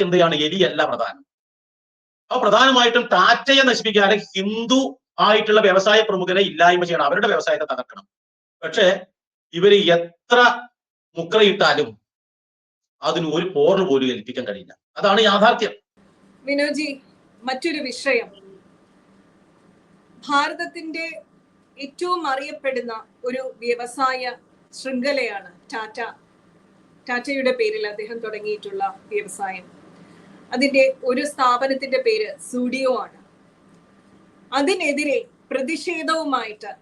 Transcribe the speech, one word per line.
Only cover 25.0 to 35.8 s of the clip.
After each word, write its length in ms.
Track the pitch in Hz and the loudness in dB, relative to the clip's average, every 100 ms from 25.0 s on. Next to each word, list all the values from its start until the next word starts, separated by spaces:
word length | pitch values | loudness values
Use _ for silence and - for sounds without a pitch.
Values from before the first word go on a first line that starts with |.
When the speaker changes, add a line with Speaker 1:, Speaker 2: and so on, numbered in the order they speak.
| 262 277 233 202 185 - - | -2 -2 -4 -8 -14 -20 -14
Speaker 2:
ടാറ്റ. 280 | 226 220 - 208 - _ _ _ _ _ _ _ _ - | -12 -12 -10 -12 -12 _ _ _ _ _ _ _ _ -8
ടാറ്റയുടെ 460 | 247 247 277 254 247 | -6 -4 -2 0 0
പേരിൽ 260 | 214 214 208 | -2 -2 -6
അദ്ദേഹം 260 | 208 214 233 | -8 -10 -10
തുടങ്ങിയിട്ടുള്ള 580 | 220 214 208 208 208 196 196 190 - | -10 -10 -8 -8 -8 -6 -6 -8 -10
വ്യവസായം, 540 | 208 202 - 196 185 180 - - - - - - - - | -8 -8 -10 -10 -10 -16 -20 -20 -20 -20 -20 -20 -20 -10
അതിന്റെ 300 | 247 277 269 269 - 262 | -2 0 2 2 0 -2
ഒരു 120 | 254 294 | -2 -2
സ്ഥാപനത്തിന്റെ 680 | - 254 247 269 269 269 254 247 | 0 0 2 0 -4 -2 -2 0
പേര് 220 | 214 208 - - | 0 -2 -10 -10
സുഡിയോ 400 | 247 247 262 262 226 | -6 -4 -2 -2 -2
ആണ്. 140 | 180 - _ _ _ _ _ _ _ _ _ _ _ _ - 254 | -6 -16 _ _ _ _ _ _ _ _ _ _ _ _ -6 -2
അതിനെതിരെ 600 | 285 392 311 277 294 247 - _ - | 0 0 -2 -2 -2 -2 -4 _ -8
പ്രതിഷേധവുമായിട്ട് 1200 | 262 254 330 | -6 -4 -6